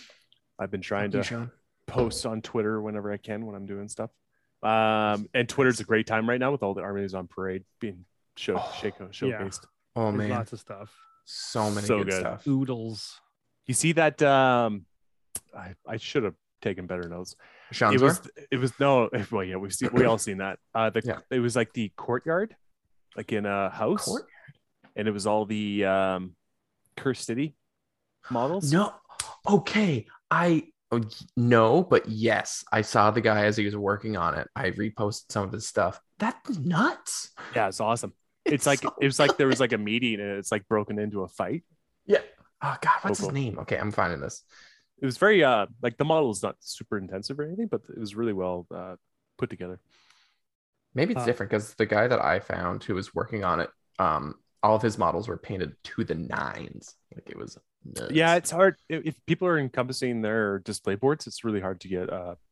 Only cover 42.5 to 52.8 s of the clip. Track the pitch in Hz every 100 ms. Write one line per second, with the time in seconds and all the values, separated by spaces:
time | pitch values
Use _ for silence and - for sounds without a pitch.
42.5 | _ - - - 1017 - 101 120 135 127
43.5 | 69 - 104 107 104 90 78 69 - _
44.5 | - - _ _ _ 135 117 202 202 139
45.5 | 113 95 - 120 - 120 160 135 104 104
46.5 | - - - 113 104 92 95 104 143 151
47.5 | 190 226 110 - - 107 104 117 98 92
48.5 | 90 87 90 90 90 _ _ _ - 123
49.5 | - 90 90 _ _ _ _ _ _ _
50.5 | _ _ _ _ - 185 208 120 120 101
51.5 | 110 110 - 107 104 123 120 69 90 -
52.5 | 90 87 104